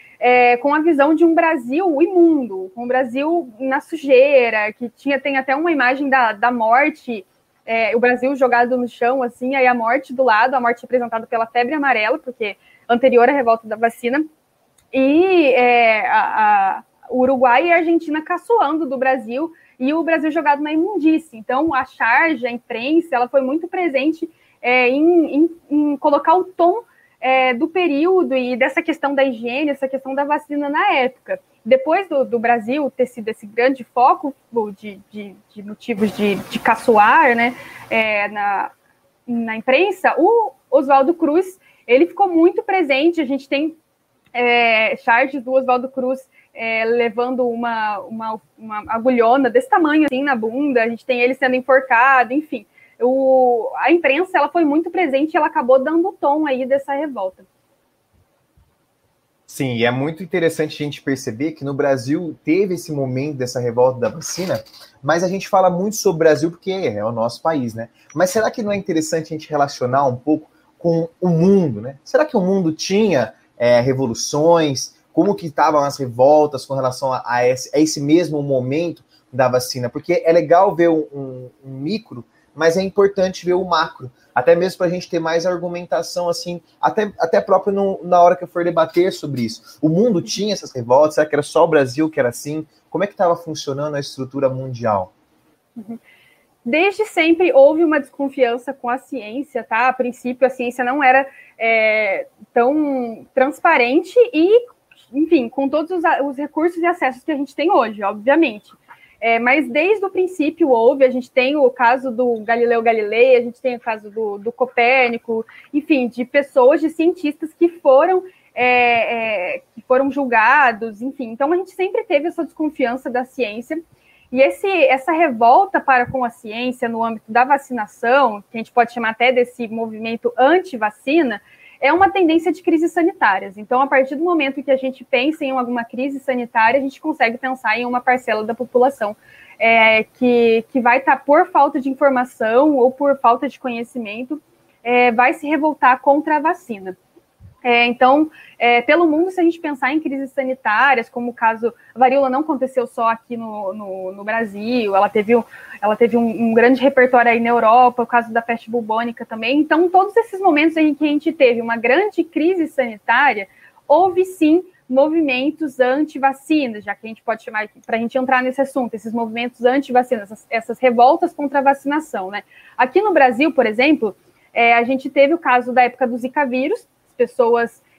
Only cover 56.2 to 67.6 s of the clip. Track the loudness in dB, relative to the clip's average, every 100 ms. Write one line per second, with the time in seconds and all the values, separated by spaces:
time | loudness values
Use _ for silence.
56.2 | -2 0 -2 -4 -2 -4 -2 -6 -6 -8
57.2 | -10 -10 _ _ _ _ _ _ _ _
58.2 | _ _ _ _ _ _ _ _ _ _
59.2 | _ _ _ -8 -6 0 0 0 -4 -8
60.2 | -6 -2 0 0 -6 -6 -10 -8 -6 -6
61.2 | -6 -6 -8 -6 -6 -2 0 -2 -2 -4
62.2 | -6 -8 -2 0 0 -4 -8 -6 -4 -4
63.2 | -6 -6 -8 -4 -4 2 2 0 -4 -6
64.2 | -10 -8 -6 -6 -10 -20 -20 _ -4 -2
65.2 | -2 -4 -2 2 2 0 -4 -2 -2 2
66.2 | 2 2 0 -6 -8 -4 -4 -4 -4 -4
67.2 | -4 -4 -4 -4